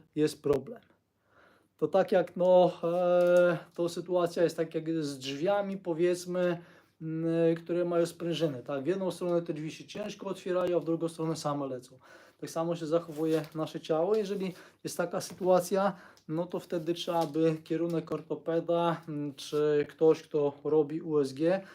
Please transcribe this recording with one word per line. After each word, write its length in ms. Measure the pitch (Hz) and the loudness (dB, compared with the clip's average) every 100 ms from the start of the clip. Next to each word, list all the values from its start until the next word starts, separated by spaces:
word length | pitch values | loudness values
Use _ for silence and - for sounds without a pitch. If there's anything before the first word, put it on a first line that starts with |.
| - - | -6 0
jest 280 | 151 - | 0 0
problem. 380 | 147 139 127 - _ _ _ _ _ _ _ _ _ _ | 0 0 -2 -14 _ _ _ _ _ _ _ _ _ _
To 100 | 156 | 0
tak 240 | 190 180 | 2 4
jak, 240 | 190 165 - | 4 2 0
no, 360 | 180 180 175 - | 6 8 6 2
e, 760 | 170 175 180 175 175 175 175 165 - | -2 0 4 4 6 6 6 2 -4
to 160 | - 170 | -4 -4
sytuacja 540 | 170 165 180 170 185 | -2 -2 0 0 2
jest 140 | 165 160 | 2 2
tak 180 | 160 165 | -4 -4
jak 280 | 156 165 | -4 -2
z 140 | 147 139 | -2 -6
drzwiami, 600 | 131 139 175 202 196 190 | -8 -4 0 0 -2 -6
powiedzmy, 840 | 180 160 175 180 180 180 180 170 - - _ _ | -6 0 0 0 -4 -2 0 -2 -8 -20 _ _
mm, 540 | 160 160 165 165 165 165 | -8 -4 -2 2 2 2
które 300 | 165 175 175 | -2 -2 0
mają 200 | 170 170 | 2 0
sprężyny, 580 | - 170 156 160 127 | -2 -6 -2 -2 -4
tak? 200 | 117 143 | -6 -6
W 40 | 135 | -2
jedną 240 | 190 185 | -2 -2
stronę 300 | 170 180 170 | -4 -2 -2
te 120 | 170 | -2
drzwi 180 | 156 156 | -6 -8
się 140 | - 139 | -12 -14
ciężko 420 | - 208 - 196 | -10 -10 -8 -10
otwierają, 500 | 180 - 180 180 170 | -8 -4 -2 0 0
a 20 | |
w 60 | 151 | 0
drugą 220 | 165 165 | -2 -4
stronę 280 | 165 160 156 | -4 -6 -4
same 320 | 147 147 139 | -4 -4 -6
lecą. 320 | 127 - - - - - _ | -8 -12 -20 -20 -20 -20 _
Tak 120 | - | -8
samo 260 | 170 165 165 | -4 -2 -4
się 100 | 160 | 0
zachowuje 600 | 165 170 151 160 160 151 156 | -2 -2 -4 0 0 -2 -8
nasze 260 | 156 160 | -8 -8
ciało. 340 | - 156 175 220 | -4 -2 0 0
Jeżeli 380 | 190 196 190 175 - _ | -2 -4 -6 -8 -18 _
jest 140 | 156 - | -10 -4
taka 240 | 175 196 | -4 -4
sytuacja, 760 | - - 180 180 180 190 196 190 - - - | -8 -4 4 4 4 0 0 -2 -14 -20 -8
no 180 | 156 175 | -4 -4
to 140 | 180 | -6
wtedy 340 | - 175 160 | -4 -4 -2
trzeba 320 | 170 - 170 156 | -4 -2 0 0
by 320 | 147 165 160 | 2 2 2
kierunek 480 | - 160 170 165 165 | -4 -4 -2 -2 -4
ortopeda, 880 | 156 - 147 - 165 170 170 170 165 - | -8 -6 -8 -2 -2 0 0 0 -2 -6
mm, 280 | 147 147 139 | -6 -6 -8
czy 500 | - 151 151 147 147 | -6 0 2 2 0
ktoś, 340 | - 160 160 | 4 4 4
kto 360 | - 151 143 139 | 0 0 0 -2
robi 380 | 151 156 147 160 | 0 2 2 -2
U 180 | 175 151 | -2 0
S 140 | 135 | 0
G 280 | 131 160 190 190 | 0 0 0 -4